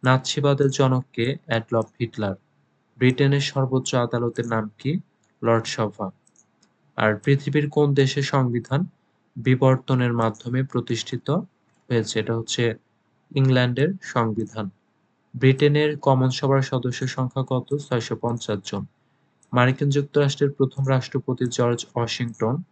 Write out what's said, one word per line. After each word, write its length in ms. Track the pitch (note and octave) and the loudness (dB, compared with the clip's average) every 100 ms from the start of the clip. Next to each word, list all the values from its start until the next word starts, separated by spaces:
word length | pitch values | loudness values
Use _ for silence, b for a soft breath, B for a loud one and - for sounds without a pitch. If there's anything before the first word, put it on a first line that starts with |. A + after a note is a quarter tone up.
নাৎসিবাদের 640 | C3 C3 - - C#3+ C#3+ C#3 | 4 2 0 0 0 2 2
জনক 360 | C3 C3+ C3 B2+ | 2 2 2 -2
কে? 220 | - A#2+ C#3+ - | -4 -4 -4 -4
অ্যাডলফ 400 | A2+ A2 A#2 A2 _ | -4 -2 -2 -2 _
হিটলার। 360 | A#2 - G#2 F#2+ _ _ _ _ _ _ | -8 -4 -6 -6 _ _ _ _ _ _
ব্রিটেনের 420 | B2+ B2+ C#3 C#3+ | 2 4 2 2
সর্বোচ্চ 560 | C#3 - C3 C3 - C3 | 0 -2 0 -2 0 -2
আদালতের 520 | A#2+ A#2+ A#2+ A#2 A#2 | 0 -2 -2 -4 -2
নাম 220 | A2+ G#2+ _ | -2 -4 _
কি? 220 | C3 F3 - _ _ _ | -6 -6 -8 _ _ _
লর্ড 220 | A#2 A#2 A2 | 2 2 2
সভা। 460 | - A2 - G2 - _ _ _ _ _ _ _ - | -4 -4 -4 -8 -10 _ _ _ _ _ _ _ -2
আর 240 | G#2+ G#2 | 0 0
পৃথিবীর 460 | - C#3 C#3 C#3+ D3 | 0 0 2 0 0
কোন 240 | D3 D3 | 2 2
দেশের 300 | C#3 C3+ C#3+ | 4 2 0
সংবিধান 600 | C3+ C#3+ B2+ A#2+ A#2 C#3+ F3+ _ _ _ _ - | 0 0 0 -2 -2 -2 -2 _ _ _ _ -6
বিবর্তনের 760 | A#2+ B2+ C3+ B2+ - C3 B2 | 0 4 4 2 0 0 2
মাধ্যমে 500 | A#2 A2+ G#2+ A#2+ B2 | 2 0 -2 -6 -4
প্রতিষ্ঠিত 680 | C3+ B2 A#2 A#2 - A#2+ - D#3 - _ _ _ _ | -2 -4 -4 -6 -6 -8 -2 -4 -4 _ _ _ _
হয়েছে? 300 | A#2+ A2 A2+ | -2 0 -4
এটা 160 | G2+ A#2 | -2 -4
হচ্ছে 400 | A2+ - A#2 A2+ _ _ _ _ _ C#3+ | -4 -2 -2 -2 _ _ _ _ _ 0
ইংল্যান্ডের 580 | C3+ B2+ B2 B2 D3+ F#3+ | 2 4 2 0 0 -2
সংবিধান। 680 | - B2+ A2+ G#2+ G#2 A2 G2+ _ _ _ _ _ _ B2 | -4 -2 0 -2 -6 -8 -10 _ _ _ _ _ _ 2
ব্রিটেনের 640 | C3 C3 D3 D3 D3+ D3 | 2 4 4 4 0 0
কমন 320 | - C3 C3 | 2 2 2
সভার 320 | B2+ C#3 C3+ | 0 0 0
সদস্য 460 | C3 C3 B2 A#2+ B2+ | 0 -4 -4 -4 -6
সংখ্যা 360 | - B2+ - B2+ | -4 -4 -4 -2
কত? 280 | B2+ A#2+ C#3+ | -4 -2 -6
ছয়শো 400 | C#3+ B2 A2+ A2+ | -2 -4 -2 -4
পঞ্চাশ 440 | A#2+ A#2+ - G#2 - | -4 -4 -4 -6 -4
জন। 200 | G2+ G2 _ _ _ _ _ _ | -8 -8 _ _ _ _ _ _
মার্কিন 360 | B2+ B2 C3+ C#3+ | 2 2 2 0
যুক্তরাষ্ট্রের 600 | C#3+ C#3+ D3 C#3+ C#3+ C#3 | 0 0 2 2 2 -2
প্রথম 380 | C#3+ C3 - C3+ | 0 -2 0 0
রাষ্ট্রপতি 560 | C3+ - C3+ - B2+ B2+ | 0 0 -6 -4 -4 -4
জর্জ 340 | A#2 A#2+ A#2+ - - | 0 0 0 -4 -4
ওয়াশিংটন। 680 | A#2 - A#2+ G#2+ A2 C#3+ F3+ | -4 -4 -6 -2 -2 -2 -6